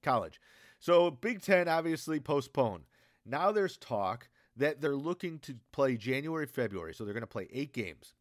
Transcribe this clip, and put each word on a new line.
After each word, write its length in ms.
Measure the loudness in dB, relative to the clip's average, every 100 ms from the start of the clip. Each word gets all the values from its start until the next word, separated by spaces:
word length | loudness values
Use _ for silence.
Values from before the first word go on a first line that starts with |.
college. 380 | 2 0 0 -10 _ -20 -20 _
So 300 | 4 6 6
Big 320 | 2 -4 -4
Ten 260 | 4 4 4
obviously 520 | 2 2 -2 -2 -4
postponed. 640 | 0 -2 -2 0 0 0 -12 _ _ _
Now 280 | -8 0 2
there's 240 | 2 0 -4
talk 520 | -6 -2 0 -2 -10 _ _ -2
that 240 | 0 0
they're 160 | -2 -2
looking 420 | -2 -4 -6 -10
to 160 | -14 -16 _
play 240 | 0 2 2
January, 500 | 0 -2 -2 -4 -4
February. 480 | -4 -4 -4 -10
So 100 | -10
they're 100 | -8
gonna 120 | -8 -8
play 220 | -8 -8
eight 200 | -8 -8
games 420 | -6 -8 -8 -20 _